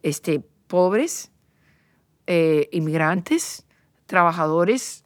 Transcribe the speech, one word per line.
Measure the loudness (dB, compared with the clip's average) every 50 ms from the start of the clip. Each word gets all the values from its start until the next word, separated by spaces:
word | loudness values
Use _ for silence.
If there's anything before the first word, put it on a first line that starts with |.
este, | -4 -4 -4 -4 -4 -4 -4 -4 -4 _ _ _ _ -2
pobres, | 0 2 2 2 2 0 -2 -2 -6 -10 -14 _ _ _ _ _ _ _ _ _ _ _ _ _ _ _ _ _ _ _ -4 0
eh, | 0 2 2 4 2 2 0 0
inmigrantes, | -2 -4 -2 -2 0 0 0 0 0 -2 0 0 -2 -2 -2 -6 -12 -16 _ _ _ _ _ _ _ _ _
trabajadores | -2 2 4 4 4 2 0 -2 0 2 2 2 2 0 -2 -4 -10 -14 -18 _